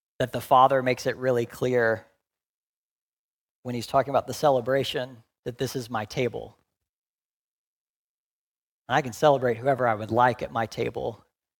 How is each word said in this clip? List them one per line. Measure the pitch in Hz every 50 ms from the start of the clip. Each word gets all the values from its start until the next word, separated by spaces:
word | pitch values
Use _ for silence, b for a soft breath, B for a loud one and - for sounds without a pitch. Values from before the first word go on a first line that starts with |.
| _ _ _ -
that | 127 120
the | - 120
father | - - 143 127 131 131 139 131 127
makes | 127 123 - -
it | 131 110
really | 127 127 131 123 120 117
clear | - - - 131 127 123 120 117 113 110 110 - _ _ _ _ _ _ _ _ _ _ _ _ _ _ _ _ _ _ _ _ _ _ _ _ _ _ _ _ _ _ _ -
when | 123 123
he's | 120 -
talking | - - 135 123 143
about | 135 110 -
the | 131 117
celebration | - 160 143 135 123 113 131 135 139 123 - - 139 127 135 123 113 _ _ _ _ _
that | 123 117
this | - 135 - -
is | 135 113 117
my | 120 110 107
table. | - - 139 123 113 117 113 110 110 - _ _ _ _ _ _ _ _ _ _ _ _ _ _ _ _ _ _ _ _ _ _ _ _ _ _ _ _ _ _ _ _ _ _ _ _ _ _ _ _ _ _ _ _ _ _ -
And | 127
I | 151
can | 139 123 110
celebrate | - 156 147 139 127 127 120 113
whoever | 110 123 143 135 127 127
I | 117 110
would | 104 110 101
like | 110 120 123 127 117 -
at | - -
my | 135 117 113
table, | - - 120 120 - 120 120 131 120 110 - _ _ _ _ _ _ _